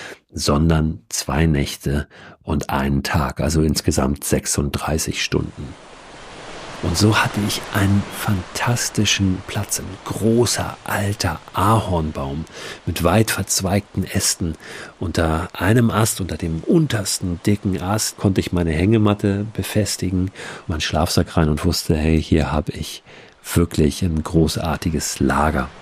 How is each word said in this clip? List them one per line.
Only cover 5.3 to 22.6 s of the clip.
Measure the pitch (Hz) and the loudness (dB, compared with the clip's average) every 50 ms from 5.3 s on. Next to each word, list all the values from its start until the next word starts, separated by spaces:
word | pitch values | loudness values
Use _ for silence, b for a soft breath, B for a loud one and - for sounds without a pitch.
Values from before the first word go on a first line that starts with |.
| - 76 76 - - - - - - - - - - - - - - - - - - - - - - - - - - - | -2 -2 -2 -4 -8 -12 -14 -14 -14 -18 -20 -20 -20 -20 -20 -20 -20 -20 -18 -18 -18 -16 -16 -16 -14 -14 -14 -14 -10 -6
Und | - 87 85 85 | -4 -2 0 2
so | 104 107 104 | 4 4 4
hatte | - - - - 107 104 101 | 4 0 0 0 -2 -2 -2
ich | - - - - - | -4 -6 -6 -4 -2
einen | 104 98 98 101 101 98 - - - | 0 2 2 2 2 0 -2 -6 -6
fantastischen | - - 104 90 87 - - - - 120 120 - - - - - 107 - - - 98 95 92 90 - | -2 -2 -2 -2 -4 -6 -6 -4 -2 0 0 0 -2 -2 0 0 0 2 2 2 2 2 0 -2 -4
Platz, | - - 107 98 - - - | -8 -6 -6 -4 -4 -6 -6
ein | - 92 95 - - | -6 -8 -12 -12 -10
großer, | - - - 98 113 113 120 117 - - - 87 - - - - | -8 -4 0 2 4 4 4 4 2 2 -2 -4 -6 -8 -10 -6
alter | - - - 104 101 101 - - 87 80 - - - - | -4 -2 -2 0 -2 -2 0 -2 -2 -2 -4 -10 -6 -2
Ahornbaum | 104 95 104 110 110 104 - 87 82 78 78 76 73 69 67 69 78 80 - B B B B B B B | 0 4 4 4 4 2 0 0 0 0 -2 -4 -6 -6 -6 -6 -8 -8 -10 B B B B B B B
mit | 87 85 - | -6 -2 0
weit | 82 85 87 110 110 - | 2 4 4 4 4 2
verzweigten | - - 95 - - - 98 90 98 101 - - - 101 92 | 0 -4 -2 -2 -2 -2 0 0 0 0 -2 -2 -4 -6 -4
Ästen. | - - 104 - - - - 90 82 78 - B B B B B B B B | -2 -2 -2 0 -2 -2 -2 -2 -4 -4 -6 B B B B B B B B
Unter | 92 87 78 - 82 80 80 80 90 - - | -4 -2 0 2 2 2 2 0 -2 -4 -4
einem | - 104 95 113 120 117 113 | -2 2 4 4 4 4 4
Ast, | 113 104 113 - - - | 4 2 2 2 0 -2
unter | 98 85 85 | -4 -6 -4
dem | - 90 82 80 80 | -4 -4 -4 -4 -2
untersten | - - 202 170 156 131 - 107 95 - - - 104 90 87 85 - | 0 4 4 4 4 2 0 -2 -2 -4 -4 -4 -2 -4 -4 0 0
dicken | 104 104 - - 101 92 71 | 0 0 2 0 -2 -2 -2
Ast, | 90 90 107 110 - - - - | 0 0 0 0 -2 -4 -4 0
konnte | - 101 95 95 | 2 2 2 2
ich | 90 - | 0 0
meine | 90 87 87 82 | 0 0 2 2
Hängematte | 78 78 90 104 113 110 107 104 104 104 - 101 98 101 104 110 - | 2 4 4 4 4 4 4 4 2 2 2 0 0 0 -2 -4 -4
befestigen, | - 92 - - 110 104 - - - - 92 95 90 92 98 B B B B B B B | -6 -4 -2 0 0 0 0 -2 -4 -2 0 0 0 0 -2 B B B B B B B
meinen | B 82 80 | B -4 -4
Schlafsack | - - - 78 80 - - 92 85 - - 87 | -2 0 2 2 2 2 2 2 0 2 2 2
rein | 80 76 | 2 4
und | 76 73 - | 2 2 0
wusste, | 87 82 - - - 85 | 0 0 0 0 0 0
hey, | 76 76 80 80 78 | 2 4 4 4 4
hier | 73 - 90 80 71 65 | 4 4 2 2 2 2
hab | 76 76 | 0 -2